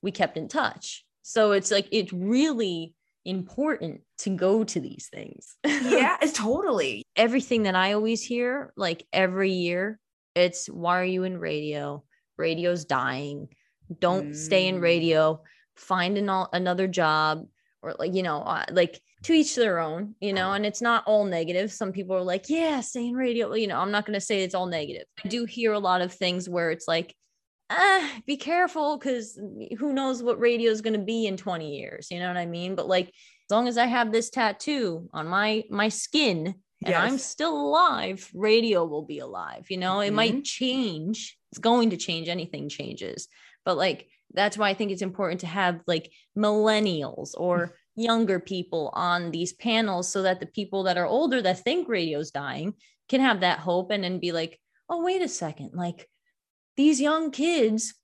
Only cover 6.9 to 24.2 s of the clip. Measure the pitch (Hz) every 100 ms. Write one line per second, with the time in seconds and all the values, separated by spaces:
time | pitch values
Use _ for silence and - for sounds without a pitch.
6.9 | 107 - - 226 254 262 233 208 185 190
7.9 | 208 220 226 - 240 247 269 - - 185
8.9 | 170 - - 190 185 196 185 175 175 196
9.9 | 220 _ _ _ - 180 175 - - 170
10.9 | 180 185 185 185 180 165 151 151 147 143
11.9 | 143 _ _ _ - 165 165 175 175 151
12.9 | 135 131 131 143 143 143 _ _ _ _
13.9 | 165 175 185 147 147 156 190 185 185 170
14.9 | 170 165 156 156 160 _ _ _ _ -
15.9 | 185 180 202 202 190 185 180 180 180 190
16.9 | 185 160 156 156 156 - _ _ _ 185
17.9 | - 175 185 180 147 - 175 - 180 175
18.9 | - _ _ - 320 302 - 226 175 160
19.9 | 165 208 220 202 190 185 196 208 202 240
20.9 | 233 - 214 202 170 165 180 208 - 196
21.9 | 185 180 185 180 190 - 320 330 285 220
22.9 | 247 240 247 254 240 220 220 214 151 185
23.9 | 208 208 208